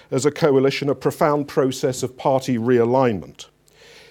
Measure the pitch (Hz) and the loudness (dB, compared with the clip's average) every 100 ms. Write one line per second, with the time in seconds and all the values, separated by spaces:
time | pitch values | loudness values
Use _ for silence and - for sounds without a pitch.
0 | - 135 143 143 156 135 135 135 143 131 | -6 -2 0 2 2 4 2 0 -4 -2
1 | 151 - 160 147 147 - 135 131 139 127 | -2 0 0 0 -2 -2 -2 -2 -4 -4
2 | 127 - 156 131 - 120 117 123 117 127 | -8 -4 -2 0 0 -2 2 2 4 2
3 | 127 95 - - - _ _ _ - - | 2 0 -8 -18 -20 _ _ _ -20 -20
4 | - | -20